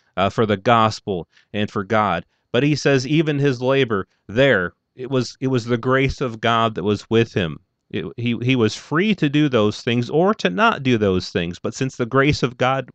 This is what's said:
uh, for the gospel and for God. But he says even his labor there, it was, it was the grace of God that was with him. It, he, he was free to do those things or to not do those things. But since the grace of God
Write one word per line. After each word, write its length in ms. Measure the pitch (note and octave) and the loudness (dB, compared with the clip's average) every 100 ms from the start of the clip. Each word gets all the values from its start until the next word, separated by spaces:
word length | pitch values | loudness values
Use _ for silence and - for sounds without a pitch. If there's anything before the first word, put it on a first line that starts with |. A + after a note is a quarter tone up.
| _ - | _ -2
uh, 140 | G2 | 0
for 160 | - G#2+ | 2 0
the 120 | G2+ | 2
gospel 680 | B2 A#2 A2 - - F#2 E2 _ _ | 2 4 4 0 -6 -6 -8 _ _
and 200 | G#2 G#2 | -6 -4
for 120 | G#2 | -4
God. 400 | F#2+ A2 G#2 E2+ - _ _ | -2 0 0 -2 -6 _ _
But 100 | A#2+ | 0
he 140 | C#3+ C#3+ | 0 2
says 320 | D3+ C3+ B2+ | 2 2 2
even 320 | D3+ D#3 C#3+ | 0 0 0
his 200 | C#3+ B2 | 0 0
labor 480 | B2+ C3+ B2 G2+ F2+ _ - | 0 0 0 -2 -6 _ -4
there, 460 | G#2 C#3 G#2+ F2 - _ - | 2 4 2 0 -8 _ -14
it 140 | B2 | -4
was, 260 | C3 A#2+ - | -4 -4 -6
it 80 | C3 | -4
was 180 | B2+ A2+ | -2 -2
the 120 | A#2+ | -2
grace 440 | B2 C3 C3+ - | 0 2 0 -2
of 200 | C3 A2+ | -6 -2
God 340 | A2+ A#2 A2+ G#2 | 0 2 0 0
that 80 | |
was 260 | F#2+ G#2 - | -2 -2 0
with 240 | A2+ - | 2 2
him. 260 | - E2+ C#2+ _ _ _ | -2 -4 -6 _ _ _
It, 140 | G#2 E2+ - | -10 -8 -6
he, 200 | A#2+ A#2 | -4 -2
he 140 | B2 C3 | 0 2
was 180 | A2 - | 2 0
free 400 | - D3+ G#3+ G3+ | -4 0 0 0
to 140 | D3+ | 0
do 180 | D3 D3+ | 2 2
those 340 | A#2+ G#2 - | 2 2 0
things 280 | - A#2+ A#2+ | -2 -2 0
or 240 | D3 F#3 A3 | 0 0 0
to 140 | F#3 | -2
not 340 | F3+ A3+ G3 | 0 0 0
do 140 | C3 A#2 | 0 2
those 320 | G2+ F#2 - | 2 0 -2
things. 280 | G2 E2+ F2 | -4 -4 -6
But 160 | G#2 | -8
since 220 | - C3+ - | -4 -6 -4
the 100 | A#2 | -2
grace 380 | C3 C#3 D3 | 2 2 2
of 140 | B2+ A#2+ | -2 0
God 320 | B2+ C3+ B2+ | -2 -2 -6